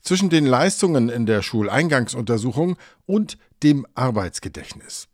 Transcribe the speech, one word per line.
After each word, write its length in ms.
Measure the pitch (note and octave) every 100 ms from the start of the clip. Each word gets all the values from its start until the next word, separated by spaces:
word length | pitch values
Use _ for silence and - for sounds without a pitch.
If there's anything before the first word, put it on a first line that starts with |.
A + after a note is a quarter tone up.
zwischen 280 | - F#3 F#3+
den 160 | D#3+ C#3+
Leistungen 640 | B2+ F3+ - F#3 D3 A#2
in 160 | A#2+ A2
der 160 | G#2+
Schuleingangsuntersuchung 1400 | - A2+ G#2 A2+ E3 C#3 A2+ B2 A2+ A#2 A#2+ A#2+ F3 F3+ - _ -
und 320 | G#3 G#3+ - _ _
dem 220 | D3+ C#3+ - -
Arbeitsgedächtnis. 1120 | B2+ G#2+ F2+ - G2 - - - - - -